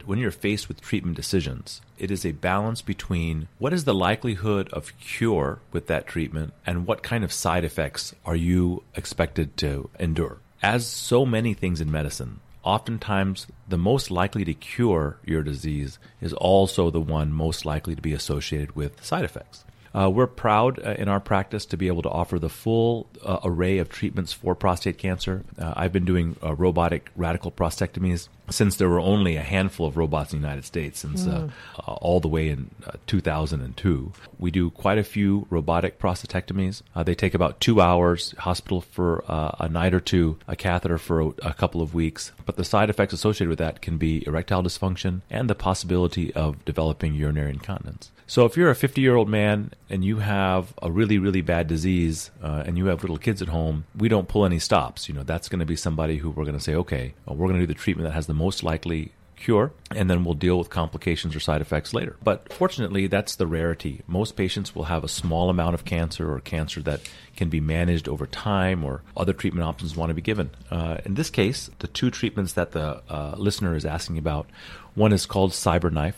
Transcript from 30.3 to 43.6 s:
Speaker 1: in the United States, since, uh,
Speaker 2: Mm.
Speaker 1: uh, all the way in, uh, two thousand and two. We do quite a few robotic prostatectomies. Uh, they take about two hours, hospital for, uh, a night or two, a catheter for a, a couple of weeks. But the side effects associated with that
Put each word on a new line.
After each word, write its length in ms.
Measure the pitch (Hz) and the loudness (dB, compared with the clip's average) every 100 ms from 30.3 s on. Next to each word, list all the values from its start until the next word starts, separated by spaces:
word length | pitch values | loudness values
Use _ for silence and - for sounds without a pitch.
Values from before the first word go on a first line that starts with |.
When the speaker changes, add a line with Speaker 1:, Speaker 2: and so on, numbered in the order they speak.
Speaker 1:
in 80 | 76 | -4
the 60 | 73 | -4
United 180 | 69 - | -6 -6
States, 340 | 85 76 - | -6 -6 -8
since, 260 | 147 185 185 | -6 -4 -2
uh, 40 | 175 156 | -2 -4
Speaker 2:
Mm. 20 | - - - - | -10 -16 -12 -10
Speaker 1:
uh, 60 | |
all 260 | - 87 90 | -2 2 2
the 80 | 80 | 4
way 220 | 80 78 | 0 0
in, 200 | 69 65 - - | -2 -8 -14 -16
uh, 60 | - - | -14 -2
two 140 | 95 | 0
thousand 420 | 82 78 78 73 | 0 0 -2 -2
and 140 | 64 62 | -6 -2
two. 360 | 98 71 73 - - - | 0 0 -2 -12 -20 -6
We 120 | 90 | -2
do 200 | 90 85 | 2 0
quite 280 | - 98 107 | 0 0 2
a 60 | |
few 420 | 101 104 101 101 - | 0 0 2 2 0
robotic 480 | 85 78 85 90 - | 0 2 2 0 -2
prostatectomies. 840 | 92 90 - 90 - 95 92 101 - | -2 -2 -4 -6 -4 -2 -2 -6 -8
Uh, 80 | 90 | -2
they 120 | 85 | 0
take 200 | 87 92 | 2 2
about 240 | 90 85 - | 4 2 2
two 200 | - 107 | 4 6
hours, 540 | 87 87 87 87 - - | 8 6 4 2 -2 -6
hospital 440 | 90 90 - 92 | -4 -4 -2 -4
for, 420 | - - 87 85 - | -4 -2 0 0 -2
uh, 260 | 80 78 - | -2 -2 -2
a 100 | 80 | -2
night 260 | 82 90 | 0 2
or 60 | 90 | 2
two, 380 | - 90 82 78 - | 2 2 2 0 -6
a 80 | |
catheter 440 | - 95 87 85 82 | -4 0 0 0 -2
for 220 | - 82 | 0 2
a, 60 | 78 - | 2 -2
a 120 | 85 | -6
couple 260 | - 90 85 | 0 0 0
of 120 | 78 | -2
weeks. 380 | 82 80 - - - | 0 0 -2 -12 -10
But 120 | - - | -6 -4
the 80 | |
side 260 | 90 104 104 | 0 2 4
effects 240 | 104 101 | 2 0
associated 340 | 85 107 107 85 | 2 0 2 0
with 100 | |
that 220 | 80 | 0